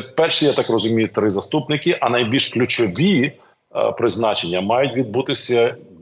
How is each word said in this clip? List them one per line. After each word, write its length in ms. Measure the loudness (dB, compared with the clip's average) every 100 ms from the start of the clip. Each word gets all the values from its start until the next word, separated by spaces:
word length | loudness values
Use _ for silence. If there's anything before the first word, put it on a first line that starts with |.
| 0 0
перші, 280 | 0 2 2
я 80 |
так 160 | 2 0
розумію, 380 | 0 2 0 0
три 220 | 0 0
заступники, 680 | 0 0 -2 -2 -2 -2 0
а 80 | 0
найбільш 400 | 0 0 0 0
ключові, 840 | -2 0 0 0 0 2 2 0 -4 -20 _ _ -2
е, 160 | -2
призначення 720 | 0 0 0 0 0 -2 -2
мають 340 | 0 0 0 -2
відбутися, 800 | -2 -4 -2 0 2 2 0 -2 -16 -12